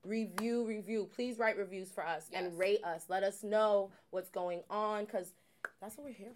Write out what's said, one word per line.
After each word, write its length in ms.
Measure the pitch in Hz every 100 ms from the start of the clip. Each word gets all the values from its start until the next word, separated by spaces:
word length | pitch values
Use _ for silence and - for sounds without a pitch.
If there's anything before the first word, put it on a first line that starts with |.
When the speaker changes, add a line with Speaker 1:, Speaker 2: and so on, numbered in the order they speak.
| 180
Speaker 1:
review, 580 | 226 214 180 226 240
review. 460 | 226 214 190 220 190
Please 240 | - 247 226
write 200 | 220 208
reviews 340 | 190 190 185
for 140 | - 160
us 220 | 160 160
and 140 | 185 185
Speaker 2:
Yes. 40 | 170
Speaker 1:
rate 280 | 185 208 175
us. 240 | 165 -
Let 140 | 185
us 200 | 196 202
know 480 | 214 214 214 202 196 - _
what's 180 | 185 185
going 340 | 190 180 175 -
on, 360 | 208 214 214 214
'cause 280 | 202 180 - _ _ - _
that's 160 | 202 220
what 80 | 285
we're 80 |
here 200 | 220 202